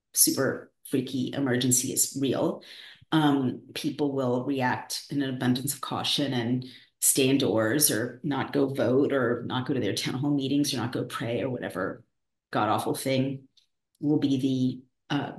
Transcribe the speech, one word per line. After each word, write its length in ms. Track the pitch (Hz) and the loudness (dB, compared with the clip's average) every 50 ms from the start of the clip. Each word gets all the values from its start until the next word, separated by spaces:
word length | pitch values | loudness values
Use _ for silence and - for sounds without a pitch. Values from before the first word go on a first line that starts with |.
| _ _ - | _ _ 0
super 560 | - - - 127 127 135 120 - - - - _ _ _ - | 2 2 4 4 2 2 0 0 -4 -8 -16 _ _ _ -2
freaky 440 | - 131 127 - - 135 123 - - | -2 -2 -2 0 -2 -4 -4 -2 -2
emergency 580 | 139 139 131 120 123 131 131 123 - - 135 - | 0 0 2 2 2 4 4 2 2 2 0 0
is 240 | - - - - 139 | 0 0 -2 -2 -2
real. 420 | 135 131 - - 110 175 202 - - - - - - - - - - - - | 0 0 0 2 0 0 -2 -4 -10 -18 -20 -20 -20 -20 -20 -20 -8 -2 2
Um, 500 | 160 156 147 139 139 131 123 - - - - - | 4 4 4 4 4 2 0 -2 -4 -8 -12 -10
people 400 | - - 156 131 - 147 143 135 | -6 -6 -4 -2 -2 -2 -2 0
will 320 | 135 135 123 123 123 123 | 0 0 0 0 0 0
react 600 | 139 143 131 123 127 113 - - - - - - - | -2 -2 0 0 0 0 -2 -4 -8 -10 -10 -8 -6
in 120 | 131 139 139 | -4 -2 -2
an 80 | 135 | -2
abundance 420 | 131 127 131 127 127 123 - 151 - | -2 0 2 2 2 2 0 -4 -4
of 80 | - | -4
caution 520 | - - 131 113 - - - - 143 135 131 | -6 -6 -6 -4 -2 -2 -2 0 0 -2 -2
and 340 | 123 117 113 123 127 127 - - - - _ _ - | -2 0 0 0 -2 -2 -6 -14 -20 -20 _ _ -2
stay 280 | - - - - 135 131 | 0 2 4 4 4 4
indoors 600 | 135 135 135 - 98 110 110 110 117 147 147 - | 4 4 4 4 2 2 2 2 2 2 2 2
or 320 | 120 107 120 - - - - | 2 0 -2 -4 -6 -6 -4
not 280 | 147 139 135 123 - - | -4 -2 -2 -2 -2 0
go 140 | 147 139 | 0 0
vote 460 | 135 135 139 120 113 127 135 147 - 143 | 0 0 0 0 2 4 4 2 2 2
or 320 | 135 123 113 120 120 123 | 0 0 0 0 -2 -4
not 180 | 120 110 127 127 | -4 -4 -4 -2
go 80 | - 147 | -2 -2
to 60 | 127 | -2
their 160 | 104 98 110 | 0 -2 -2
town 200 | - - - - | -2 -4 -4 -4
hall 200 | 127 143 147 147 | -2 0 0 0
meetings 400 | 143 135 135 143 143 143 143 - | 0 0 0 2 2 2 0 0
or 40 | 127 | -2
not 120 | 107 123 | -2 -2
go 140 | - 127 123 | -2 -4 -4
pray 360 | - - - 135 117 120 117 | -4 -6 -6 -4 -4 -2 -2
or 80 | 120 131 | -2 -2
whatever 540 | - - - 98 - 90 92 95 - - - _ _ _ _ _ _ _ _ - | -4 -4 -6 -6 -4 -4 -4 -4 -6 -10 -16 _ _ _ _ _ _ _ _ -4
god-awful 460 | - 131 107 107 107 110 - - 147 | 0 0 2 2 2 0 0 -2 -2
thing 460 | - - 135 135 131 131 139 143 139 - - _ _ _ _ _ _ _ _ _ - | -2 0 0 2 2 2 0 -2 -6 -12 -18 _ _ _ _ _ _ _ _ _ -4
will 180 | - 147 151 147 | 0 2 2 2
be 640 | 143 139 139 131 127 135 135 131 127 127 127 - - _ _ _ _ - | 2 2 2 2 2 2 2 2 2 0 0 -2 -10 _ _ _ _ -4
the, 60 | 143 | -2
uh, 180 | 143 - - - | -2 -2 -4 -8